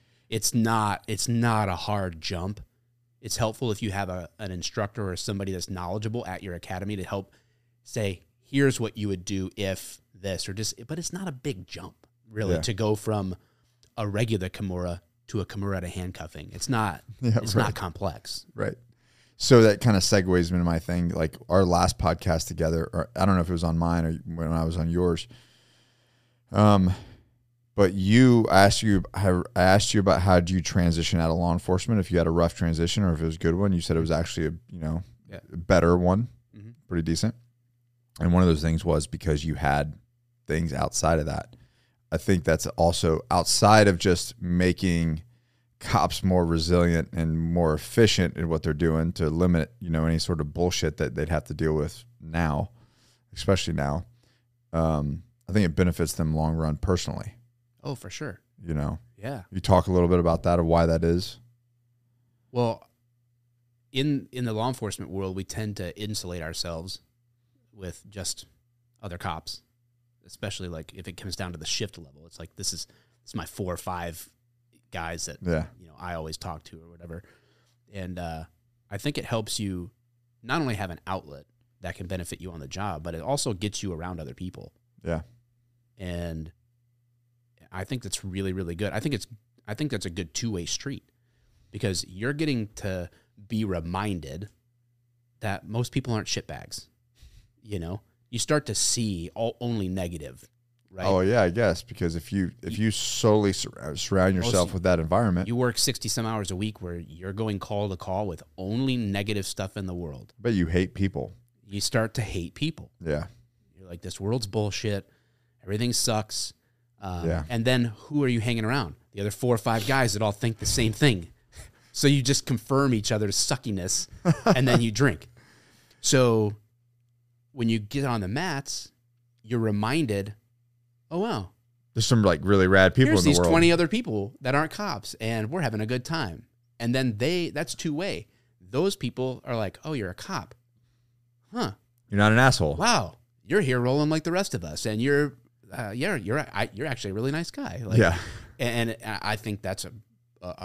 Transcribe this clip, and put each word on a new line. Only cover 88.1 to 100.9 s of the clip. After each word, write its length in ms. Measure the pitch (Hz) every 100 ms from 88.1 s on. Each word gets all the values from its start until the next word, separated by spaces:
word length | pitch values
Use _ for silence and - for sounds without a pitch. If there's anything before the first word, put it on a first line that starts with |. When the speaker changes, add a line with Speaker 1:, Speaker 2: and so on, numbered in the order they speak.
| -
Speaker 1:
really, 300 | 98 92 98
really 220 | 92 87 85
good. 180 | 104
I 60 | 98
think 160 | 131 127
it's, 120 | - - _ _ -
I 60 |
think 180 | 107 151
that's 140 | 110 92
a 40 |
good 240 | 87 87
two-way 320 | - 117 101 82
street 380 | - - 135 _ _ _ _ _ _ _
because 340 | 104 107 90 -
you're 260 | 92 117
getting 360 | 147 156 127 104 -
to 320 | 104 92 87 _ _ _ 101
be 160 | 110 110
reminded 800 | 90 82 92 104 92 76 76 101 _ _ _ _ _ _ _ _ _
that 260 | 107 98 80
most 240 | 117 120
people 220 | - 131
aren't 140 | 113 -
shitbags. 600 | - - 73 50 - - _ _ _ - - _ _
You 180 | 110 101
know, 220 | 82 98 - _ _
you 100 | 120
start 280 | - 151 143
to 80 | 107
see 540 | - - 113 92 82 -
all, 220 | 113 -
only 280 | 120 113 95
negative, 580 | 92 90 87 71 64 - _ _ _ _